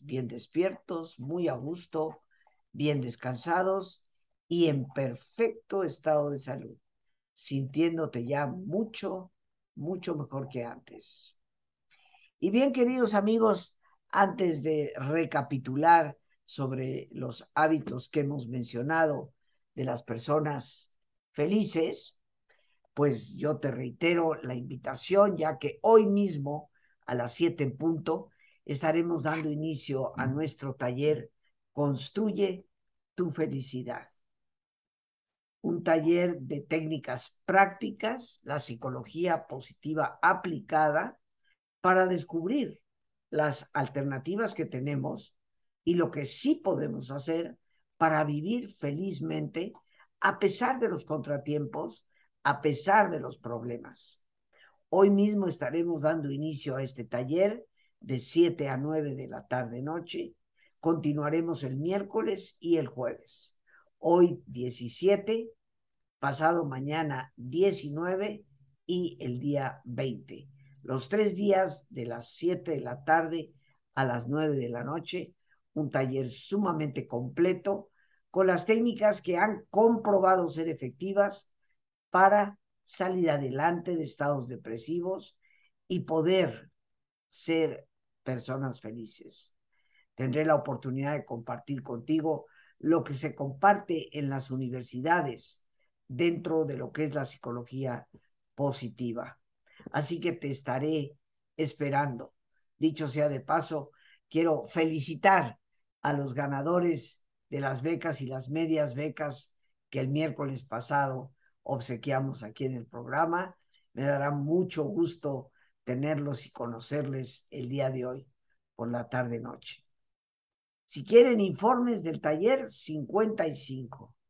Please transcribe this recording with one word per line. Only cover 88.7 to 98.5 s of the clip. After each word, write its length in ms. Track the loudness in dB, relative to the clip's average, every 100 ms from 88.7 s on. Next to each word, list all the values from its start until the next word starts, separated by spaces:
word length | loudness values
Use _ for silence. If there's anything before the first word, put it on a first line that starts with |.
| -6
felices. 760 | -10 -12 -14 -16 -20 -20 -20 _ _ _ _ _ _
Tendré 300 | -6 -2 2
la 120 | 4 4
oportunidad 580 | 2 -6 -4 -4 -2
de 100 | -4
compartir 580 | -6 -10 -8 -10 -6 -8
contigo 680 | -6 -8 -2 0 0 -2 -6 _ _ _
lo 260 | 2 2 2
que 80 |
se 200 | -4 -6
comparte 840 | -6 -8 4 6 6 2 -4 -4 -6
en 100 | -4
las 220 | -4 -6
universidades 1120 | -6 -4 -6 -8 -6 2 2 2 -6 -12 -18 _ _ _ _ -10
dentro 560 | 0 2 2 0 2 0
de 100 | -2
lo 160 | -6
que 140 | -4 -2
es 100 | -2
la 80 |
psicología 840 | -6 -8 -8 -8 -8 -6 -4 -6 -10 -20 _ _ _